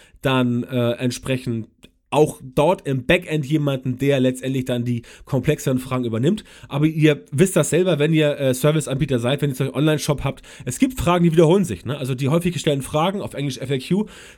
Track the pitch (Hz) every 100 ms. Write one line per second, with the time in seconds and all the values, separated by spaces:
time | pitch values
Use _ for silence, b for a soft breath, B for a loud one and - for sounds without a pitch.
0 | b b 135 131 123 120 - 127 120 -
1 | 127 120 - 131 127 113 110 _ - _
2 | - 135 151 - 131 - 151 190 - 135
3 | - 180 180 156 131 151 143 135 131 127
4 | 143 139 127 127 131 135 131 123 120 120
5 | B B - 135 139 151 - 127 - 127
6 | 120 110 139 214 - B B 143 156 160
7 | 156 147 - 139 185 185 143 156 185 156
8 | 151 160 147 143 135 127 147 156 135 131
9 | 147 127 120 143 147 131 135 127 156 151
10 | - 139 139 147 B B B - 269 -
11 | 147 175 170 160 156 190 180 98 107 143
12 | 131 127 135 170 175 156 - 139 127 151
13 | 175 196 107 - 143 131 127 135 - 180
14 | 208 B B